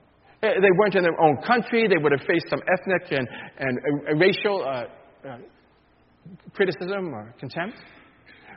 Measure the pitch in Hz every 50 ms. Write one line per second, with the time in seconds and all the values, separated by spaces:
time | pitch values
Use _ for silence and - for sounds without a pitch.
0 | _ _ _ _ _ _ _ _ - 214 175 190 190 202 185 170 214 202 175 190
1 | 180 170 160 - 165 156 143 - - - 240 247 - - 240 226 226 202 185 160
2 | 147 147 143 135 - - 175 170 - - 151 135 - - 185 180 - 190 185 170
3 | - - 160 135 127 - - - - - - - 139 131 123 120 - 151 143 143
4 | 139 151 151 151 180 196 185 - - 208 202 185 - 135 135 123 117 - - -
5 | - _ _ _ - 139 123 120 - - _ _ _ _ _ _ _ _ _ _
6 | _ _ _ _ _ 170 190 - _ 180 - - 196 180 160 - 185 175 202 196
7 | 185 165 131 107 107 110 120 - 151 127 - 170 175 214 - - - - - -
8 | - _ _ _ _ - - - - - -